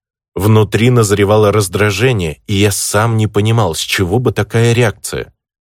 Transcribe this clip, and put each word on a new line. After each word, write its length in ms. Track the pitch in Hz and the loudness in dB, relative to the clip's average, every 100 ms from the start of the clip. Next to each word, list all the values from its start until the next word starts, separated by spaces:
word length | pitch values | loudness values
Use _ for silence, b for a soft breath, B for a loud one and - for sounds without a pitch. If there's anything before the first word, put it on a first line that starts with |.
| _ _ _ | _ _ _
Внутри 560 | - 101 110 104 107 120 | -4 2 2 2 0 2
назревало 600 | 123 104 101 98 107 104 | 2 2 2 2 2 2
раздражение, 920 | 104 92 87 104 95 127 110 82 73 - | 0 -2 0 -2 0 -2 0 -4 -8 -6
и 80 | |
я 160 | 98 104 | 0 0
сам 460 | 98 - 104 117 110 | -2 -4 -2 0 0
не 100 | 107 | -2
понимал, 480 | 104 107 117 95 | 0 0 0 0
с 60 | 80 | -4
чего 380 | - - 90 110 | -6 -4 -2 0
бы 140 | 120 | -2
такая 420 | 107 101 117 117 | -2 -2 0 2
реакция. 580 | 117 117 - - 67 - _ _ _ | 2 0 -2 -10 -10 -12 _ _ _